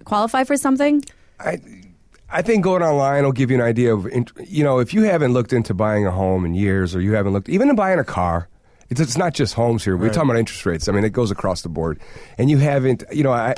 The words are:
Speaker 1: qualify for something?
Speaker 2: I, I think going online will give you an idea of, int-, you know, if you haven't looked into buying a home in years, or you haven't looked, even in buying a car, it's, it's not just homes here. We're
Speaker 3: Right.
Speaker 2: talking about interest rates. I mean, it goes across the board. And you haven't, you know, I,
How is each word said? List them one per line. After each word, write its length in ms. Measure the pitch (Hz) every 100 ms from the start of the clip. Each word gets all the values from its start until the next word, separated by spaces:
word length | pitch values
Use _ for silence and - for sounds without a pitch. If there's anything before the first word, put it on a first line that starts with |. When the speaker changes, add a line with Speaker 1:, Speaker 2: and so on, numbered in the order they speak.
Speaker 1:
qualify 400 | - 208 226 262
for 140 | 262 285
something? 480 | 277 269 285 294 - - _ -
Speaker 2:
I, 220 | - 175 - 190 - - _ _ -
I 140 | 160
think 220 | 165 220
going 180 | 185 185
online 420 | 165 143 139 143
will 80 | 143
give 200 | 127 127
you 40 | 127
an 40 |
idea 300 | 117 117 120
of, 140 | 107 92
int-, 240 | 123 123 - -
you 180 | 151
know, 160 | 147 127
if 140 | 113 208
you 80 |
haven't 300 | 214 170 139
looked 200 | 123 110
into 200 | 123 110 98
buying 320 | 107 104 98
a 40 |
home 320 | 92 95 95
in 100 | 87 90
years, 400 | 101 95 90 92
or 40 |
you 140 | 95
haven't 200 | 107 98
looked, 140 | 98 -
even 200 | 180 277
in 60 | 226
buying 240 | 190 180
a 40 |
car, 460 | - - 87 85 85 - _ _ -
it's, 100 | 127
it's 160 | 147 165
not 180 | 175 -
just 180 | 120
homes 320 | - 117 113 101
here. 100 | 90
We're 100 | 110
Speaker 3:
Right. 80 |
Speaker 2:
talking 180 | 165 143
about 80 | 117
interest 260 | 110 - 98
rates. 240 | 82 -
I 20 |
mean, 120 | 98 110
it 80 |
goes 160 | 123 110
across 300 | 98 98 85
the 80 | 85
board. 300 | 80 80 76 - - - -
And 100 | 135
you 80 | 143
haven't, 460 | 143 143 131 120 -
you 120 | 151
know, 80 | 135
I, 220 | 120 113